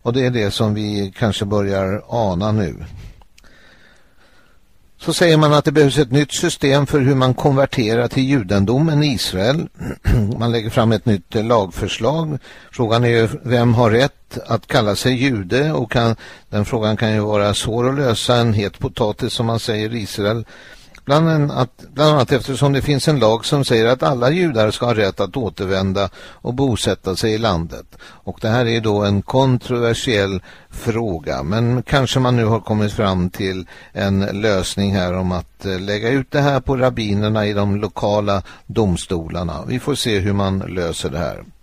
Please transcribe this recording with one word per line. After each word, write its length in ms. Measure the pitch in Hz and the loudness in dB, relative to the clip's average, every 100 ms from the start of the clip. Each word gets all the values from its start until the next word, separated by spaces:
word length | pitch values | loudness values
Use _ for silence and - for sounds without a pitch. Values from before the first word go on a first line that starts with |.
Och 120 | 117 | 0
det 120 | 123 123 | 0 0
är 60 | |
det 200 | 123 101 | 2 0
som 220 | - 110 | 0 0
vi 400 | 104 107 104 98 - | 0 -2 -4 -4 -2
kanske 280 | 113 98 101 | -2 0 -2
börjar 580 | 104 98 95 95 104 - | 0 0 0 -2 -4 -4
ana 440 | 120 104 87 107 | -2 0 0 0
nu. 240 | 107 87 53 80 - - - - - - - - - - - _ _ _ - _ _ _ _ _ - | 0 -2 -6 -14 -16 -18 -20 -20 -20 -20 -20 -20 -20 -20 -20 _ _ _ -20 _ _ _ _ _ -10
Så 140 | - | -4
säger 240 | 160 175 156 | 2 4 6
man 160 | 151 | 6
att 120 | 147 151 | 4 4
det 60 | |
behövs 260 | 147 143 123 | 4 4 4
ett 140 | 131 | 2
nytt 200 | 135 147 | 2 0
system 540 | - 175 - 143 139 139 | -2 -2 0 2 2 2
för 140 | 151 | 2
hur 160 | 131 135 | 2 4
man 180 | 127 | 2
konverterar 720 | 127 147 135 139 - 107 117 120 | 2 2 2 0 0 0 0 0
till 160 | 131 | 0
judendomen 800 | 131 139 92 101 101 127 165 147 | 0 0 2 2 4 2 2 2
i 100 | 151 | 0
Israel. 540 | 107 - 92 107 151 151 - - - | -2 -4 0 0 0 -4 -8 -10 -4
<clears throat> 360 | - 120 101 - | 0 2 2 -2
Man 140 | 117 | -2
lägger 180 | 117 110 | -2 0
fram 220 | 127 113 | 2 2
ett 140 | 107 - | 2 0
nytt 300 | 101 - - | -2 -2 -4
lagförslag. 1000 | 110 117 95 - 101 - 113 160 156 139 - - - | 2 0 0 -4 -6 -2 -2 0 -4 -6 -12 -20 -18
Frågan 320 | - 117 117 | -4 0 2
är 60 | 120 | 4
ju, 200 | 117 113 147 | 4 2 -2
vem 300 | 120 120 120 | -2 2 4
har 180 | 117 120 | 4 4
rätt 460 | 113 139 _ - - - | 4 2 _ -14 -14 -4
att 200 | 113 - | -4 0
kalla 280 | 113 107 98 | 0 0 0
sig 180 | 127 | 0
jude? 580 | 127 139 113 90 120 151 | 0 0 -2 -2 0 0
Och 200 | 151 120 | -2 -2
kan, 240 | 127 117 113 - - - | 0 0 0 -8 -20 -6
den 160 | 107 101 | -4 -2
frågan 320 | 120 107 107 | 0 0 0
kan 160 | 113 | 0
ju 60 | 107 | 0
vara 340 | 104 107 101 | 0 2 2
svår 360 | 98 - 113 123 | 0 -2 -2 0
att 60 | 139 | 0
lösa, 400 | 135 107 - 120 | 0 0 2 2
en 180 | 117 | 2
het 260 | 107 101 - | 0 -2 -4
potatis 540 | 135 - 110 104 120 | -8 -2 -2 -2 -6
som 120 | - 113 | -2 -2
man 140 | 113 | -2
säger 360 | - 107 107 117 | -4 -4 -4 -6
i 40 | |
Israel. 460 | 98 - 101 117 110 - - - - - - | -8 -4 -2 -2 -6 -18 -20 -20 -20 -14 0
Bland 240 | 147 160 | 2 4
annat, 400 | 156 143 131 123 _ - | 2 0 -2 -4 _ -12
bland 180 | 131 151 | 0 4
annat 200 | 151 117 | 4 2
eftersom 420 | 135 123 127 143 | 0 0 0 2
det 80 | 139 | 2
finns 260 | 120 139 - | 0 0 2
en 120 | 147 | 4
lag 260 | 110 113 - | 4 2 0
som 200 | 143 131 | 0 2
säger 200 | 117 113 | 2 4
att 180 | 127 | 2
alla 280 | 156 131 123 | 0 2 2
judar 400 | 170 170 113 107 | 2 0 2 0
ska 140 | - 120 | 0 0
ha 100 | 107 | 2
rätt 240 | 98 - | 0 0
att 180 | 98 139 | -4 -4
återvända 720 | 107 - 98 95 98 95 98 - | -6 -4 -2 0 0 0 -2 -6
och 360 | - - - | -20 -10 -8
bosätta 640 | 123 139 107 - 95 - 90 | -2 0 0 -2 -2 -4 -2
sig 180 | 113 | -2
i 40 | 107 | 0
landet. 480 | 113 87 85 - - - | 0 -2 -4 -10 -18 -20
Och 340 | - - - - | -20 -16 -16 -6
det 80 | 110 | -2
här 160 | 120 117 | 0 0
är 160 | 117 | 0
då 220 | 110 104 | 0 0
en 180 | 101 101 | 2 0
kontroversiell 1200 | - 131 135 123 - 123 117 113 - 107 98 95 - - _ | 0 2 2 0 -2 -2 0 0 0 0 0 -4 -10 -20 _
fråga. 760 | - 120 110 117 82 76 65 | -8 -4 -4 -4 -6 -6 -6
Men 400 | 71 110 120 123 | -2 0 0 0
kanske 360 | - 143 123 135 | 0 0 2 0
man 160 | 127 120 | 2 2
nu 100 | 110 | 2
har 140 | 113 | 0
kommit 340 | - 107 104 | 0 -2 -2
fram 360 | 104 101 92 90 | 0 0 0 -2
till 380 | - 95 92 87 - - | -4 -6 -6 -12 -18 -14
en 260 | - 98 98 | -4 -2 0
lösning 760 | 98 101 110 95 90 - 98 98 | -2 -2 0 0 -2 -2 0 0
här 180 | 90 | -2
om 180 | 92 92 | -2 -2
att, 340 | 90 - _ 98 | -4 -8 _ -8
eh, 140 | 92 | -6
lägga 300 | 98 104 113 | -4 -2 0
ut 220 | 139 131 | -2 0
det 100 | 147 | 0
här 180 | 143 135 | 2 0
på 180 | - 131 | -2 0
rabbinerna 680 | 127 117 107 101 107 107 104 | 0 0 -2 0 0 0 0
i 60 | |
de 220 | 101 101 101 | 0 0 0
lokala 680 | 104 - 107 104 101 98 - - - | -4 -2 0 0 0 -2 -4 -20 -6
domstolarna. 960 | 104 104 85 - 90 80 82 85 76 - | 0 0 0 -4 -6 -6 -6 -6 -8 -6
Vi 120 | 127 | -6
får 160 | - 139 | -4 -4
se 240 | 123 101 | 0 0
hur 140 | 98 | 0
man 260 | 101 95 95 | 0 0 -2
löser 500 | 87 90 85 82 87 | -4 -4 -4 -4 -6
det 100 | 71 | -4
här. 240 | 76 50 50 - | -6 -6 -16 -20